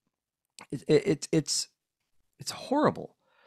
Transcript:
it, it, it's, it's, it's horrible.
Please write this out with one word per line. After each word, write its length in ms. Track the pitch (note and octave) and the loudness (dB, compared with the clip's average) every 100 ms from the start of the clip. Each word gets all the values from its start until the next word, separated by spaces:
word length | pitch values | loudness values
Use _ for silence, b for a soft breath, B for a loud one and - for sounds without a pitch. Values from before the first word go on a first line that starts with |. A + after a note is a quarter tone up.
| _ _ _ _ _ - - | _ _ _ _ _ -20 -14
it, 140 | D3 - | -6 2
it, 140 | D3+ - | 2 2
it's, 220 | D3+ - | -2 0
it's, 360 | D#3+ - - - _ _ _ _ _ _ - | 0 0 -4 -6 _ _ _ _ _ _ -18
it's 120 | - | -14
horrible. 640 | - - C#4+ A3+ - - _ _ _ | -10 -2 2 2 0 -8 _ _ _